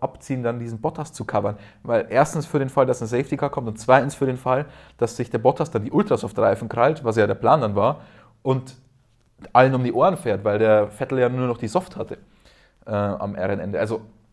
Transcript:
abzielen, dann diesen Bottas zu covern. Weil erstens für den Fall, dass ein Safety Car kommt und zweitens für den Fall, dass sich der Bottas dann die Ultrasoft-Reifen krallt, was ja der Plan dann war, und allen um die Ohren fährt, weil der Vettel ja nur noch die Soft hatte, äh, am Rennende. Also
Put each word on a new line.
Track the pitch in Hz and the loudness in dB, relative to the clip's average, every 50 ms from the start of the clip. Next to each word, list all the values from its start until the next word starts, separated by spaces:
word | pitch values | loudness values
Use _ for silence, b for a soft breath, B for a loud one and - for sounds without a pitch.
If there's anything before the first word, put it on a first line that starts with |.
abzielen, | - 127 - - - - 135 127 123 | -6 -6 -6 -6 -8 -6 -6 -4 -2
dann | 117 120 120 | -4 -4 -4
diesen | 117 117 113 110 | -6 -10 -8 -6
Bottas | 113 160 - - 147 - - | -6 -6 -6 -6 -10 -12 -10
zu | - 107 | -12 -8
covern. | - - 104 104 101 107 B B B B B B | -2 -2 -2 0 -2 -4 B B B B B B
Weil | - 117 107 - - | 0 0 0 0 2
erstens | - 131 151 - - 160 139 - | 2 2 2 2 0 -6 -4 -2
für | - 143 | -2 -2
den | 135 131 | -2 0
Fall, | - 147 131 127 | 2 2 2 2
dass | 123 - | 2 -2
ein | 120 110 | -4 -4
Safety | 120 120 110 - 151 135 | -2 -2 -2 -2 -4 -4
Car | 147 139 | -4 -4
kommt | - 139 120 113 | -4 -4 -8 -8
und | 107 - | -8 -4
zweitens | - - 131 139 143 143 147 | 2 4 4 4 4 2 -2
für | - 139 | -2 -2
den | 131 127 127 | -2 -2 -2
Fall, | - 131 127 135 147 147 B B B B B B | -2 -2 0 0 -2 -4 B B B B B B
dass | 120 113 - | -4 -4 -4
sich | - 120 - | -4 -8 -4
der | - 117 | -2 0
Bottas | 113 127 - - 147 151 | 2 2 2 2 -2 -2
dann | - 110 104 | -2 -4 -4
die | 131 | 0
Ultrasoft-Reifen | - 156 151 208 127 110 - 104 - - 110 101 98 - 117 107 | 0 0 2 2 0 -2 -2 -4 -2 0 2 2 2 0 -4 -6
krallt, | - 117 120 143 160 151 143 | -2 2 2 2 2 0 -2
was | 113 107 113 | -2 2 2
ja | 104 101 | 2 2
der | 98 | 2
Plan | - - 113 147 156 | 0 2 4 4 4
dann | 120 104 101 | 2 0 0
war, | 101 101 127 147 B B B B B B B B B | 2 0 0 0 B B B B B B B B B
und | - 135 135 131 131 - - - _ _ _ _ _ _ _ _ _ _ _ _ - - - | -2 -2 -2 -2 -2 -8 -16 -20 _ _ _ _ _ _ _ _ _ _ _ _ -6 2 4
allen | 123 131 135 135 | 6 6 6 4
um | 127 127 | 2 0
die | 123 - | 0 2
Ohren | 120 147 190 180 - | 2 2 2 2 0
fährt, | - 120 98 98 104 | -2 -2 -2 0 0
weil | 107 104 104 | 0 2 4
der | 110 110 107 107 104 101 | 4 6 6 6 4 2
Vettel | - - 135 - 131 131 | -2 -6 -6 -2 0 0
ja | 123 120 | 0 0
nur | 127 127 127 123 | 0 -2 -2 -2
noch | 117 - | -4 -4
die | 123 107 | -6 -2
Soft | 117 185 180 - - | -2 -4 -4 -4 -10
hatte, | - - - - - - b b b b b b b b b b b b - | -10 -10 -10 -12 -16 -18 b b b b b b b b b b b b -6
äh, | |
am | 107 101 104 101 98 - - 101 101 | -4 -2 -2 -2 -4 -4 -6 -6 -6
Rennende. | - 92 98 101 95 82 101 101 76 | -4 -4 -4 -4 -4 -4 -4 -2 -2
Also | 104 107 113 110 - - - _ _ _ | -2 -2 -2 -6 -8 -10 -20 _ _ _